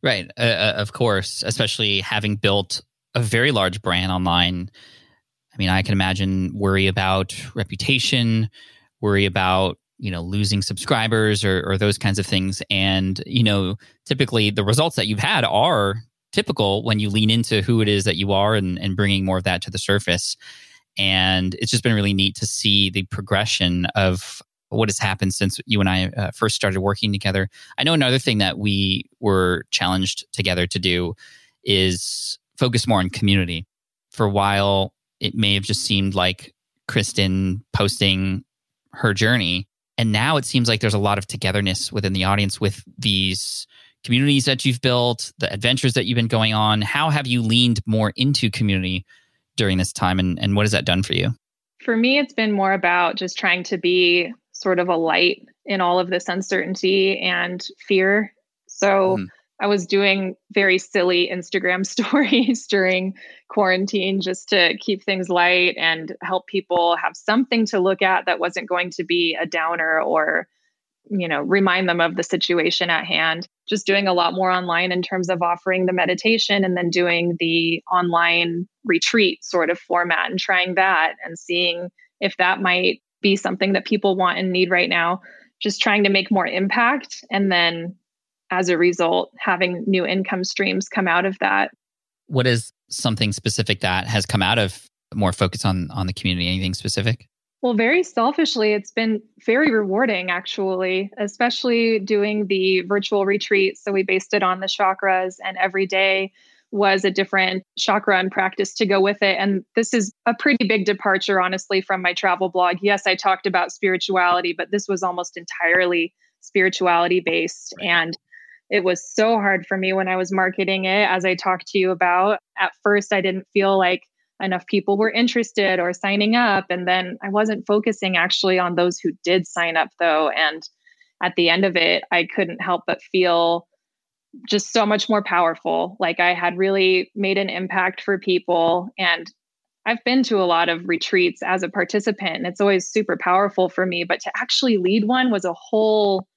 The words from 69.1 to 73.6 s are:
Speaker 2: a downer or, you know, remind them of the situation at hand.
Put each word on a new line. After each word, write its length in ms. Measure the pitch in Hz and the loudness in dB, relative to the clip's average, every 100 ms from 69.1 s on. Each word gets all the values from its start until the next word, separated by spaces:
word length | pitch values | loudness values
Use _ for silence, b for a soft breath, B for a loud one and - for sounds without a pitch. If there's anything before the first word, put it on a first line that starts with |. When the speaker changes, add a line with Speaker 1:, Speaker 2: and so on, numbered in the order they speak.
| 175 170 160 | 0 0 -2
Speaker 2:
a 60 | 170 | -4
downer 540 | 170 160 170 160 160 | -2 -2 -2 0 0
or, 480 | 156 160 156 160 180 _ _ _ _ _ _ | 2 0 2 0 -4 _ _ _ _ _ _
you 200 | 202 170 | -4 -2
know, 120 | 147 | -2
remind 480 | 143 196 196 180 185 | 0 2 4 2 0
them 120 | 170 | 2
of 160 | 170 156 | 0 0
the 80 | |
situation 640 | 170 180 - 175 165 - 175 | -4 -2 0 0 0 -2 -2
at 140 | 165 | -2
hand. 420 | 165 165 160 160 175 _ | -2 -2 0 -2 -8 _